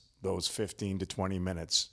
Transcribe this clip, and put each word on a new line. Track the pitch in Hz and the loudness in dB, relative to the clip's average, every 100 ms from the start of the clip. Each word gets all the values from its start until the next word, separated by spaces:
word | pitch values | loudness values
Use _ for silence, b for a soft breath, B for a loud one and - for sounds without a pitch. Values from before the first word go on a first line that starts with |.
| - _ | -6 _
those | - 92 - | 0 0 0
fifteen | - 104 - 101 95 | -2 -2 -2 -2 0
to | 95 | -2
twenty | - 95 95 | 0 0 2
minutes | 92 85 80 - - | 0 -2 2 2 0